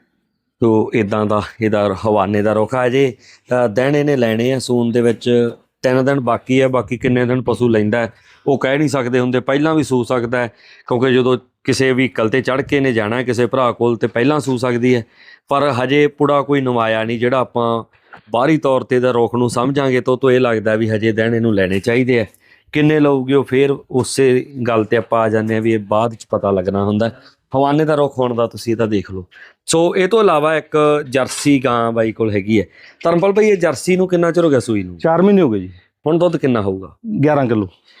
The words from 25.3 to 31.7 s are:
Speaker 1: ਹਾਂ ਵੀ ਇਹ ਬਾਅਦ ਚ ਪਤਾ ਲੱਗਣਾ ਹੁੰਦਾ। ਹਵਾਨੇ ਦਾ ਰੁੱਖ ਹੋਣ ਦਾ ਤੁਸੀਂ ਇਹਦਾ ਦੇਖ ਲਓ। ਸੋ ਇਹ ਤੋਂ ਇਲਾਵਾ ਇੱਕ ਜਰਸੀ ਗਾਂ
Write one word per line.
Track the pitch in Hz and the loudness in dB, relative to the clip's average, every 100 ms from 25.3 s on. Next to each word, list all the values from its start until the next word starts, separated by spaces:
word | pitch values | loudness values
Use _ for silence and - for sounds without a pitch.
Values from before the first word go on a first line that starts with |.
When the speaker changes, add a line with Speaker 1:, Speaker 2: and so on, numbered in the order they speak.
| 110 110 110 | 0 0 -2
Speaker 1:
ਹਾਂ | |
ਵੀ | 113 | 0
ਇਹ | 110 | -2
ਬਾਅਦ | 101 107 117 | 0 -2 -2
ਚ | 113 - | -4 -6
ਪਤਾ | 107 101 | -4 0
ਲੱਗਣਾ | 98 92 98 | 0 -2 -2
ਹੁੰਦਾ। | 101 104 113 - - _ - 135 | -2 0 -2 -6 -20 _ -6 -2
ਹਵਾਨੇ | 139 147 156 | 0 0 0
ਦਾ | 147 | 0
ਰੁੱਖ | 143 127 | -2 -2
ਹੋਣ | 123 117 | -2 -2
ਦਾ | 117 | -4
ਤੁਸੀਂ | 104 117 | -4 -6
ਇਹਦਾ | 113 110 | -2 -2
ਦੇਖ | 104 - | -2 -4
ਲਓ। | 92 90 - - _ - | -12 -14 -20 -20 _ -2
ਸੋ | 160 175 196 | 0 2 0
ਇਹ | 185 | 0
ਤੋਂ | 226 | 2
ਇਲਾਵਾ | 202 156 151 156 | 2 2 0 -2
ਇੱਕ | 151 151 151 147 139 | -2 0 2 0 -2
ਜਰਸੀ | 127 123 - 147 139 | -2 -2 -2 0 2
ਗਾਂ | 127 | 2